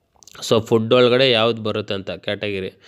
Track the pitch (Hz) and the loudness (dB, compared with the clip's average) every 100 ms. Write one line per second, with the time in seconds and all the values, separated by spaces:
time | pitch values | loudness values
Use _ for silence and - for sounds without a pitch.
0 | _ _ - - - 117 107 117 113 123 | _ _ -20 -16 0 0 2 0 4 4
1 | 123 123 135 113 117 113 107 107 101 101 | 4 4 2 2 0 -2 -4 -6 -6 -8
2 | 92 87 - 101 104 95 92 - | -8 -10 -8 -6 -6 -6 -8 -12